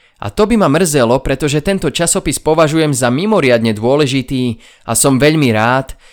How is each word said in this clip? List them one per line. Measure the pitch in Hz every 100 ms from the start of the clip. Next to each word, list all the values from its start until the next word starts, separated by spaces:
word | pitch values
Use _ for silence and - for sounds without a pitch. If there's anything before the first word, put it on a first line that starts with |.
| _ _
A | 104
to | - 208
by |
ma | 233 170
mrzelo, | 151 180 143 117 131
pretože | - 135 151 147 170
tento | 196 156
časopis | - 170 196 175 143
považujem | - 156 156 160 151
za | 127 123
mimoriadne | 127 208 208 139 117 113
dôležitý | 104 113 143 143 135 120 131 123 110 - _ -
a |
som | 113 143 131
veľmi | 147 156 135
rád, | 107 117 131 135 - -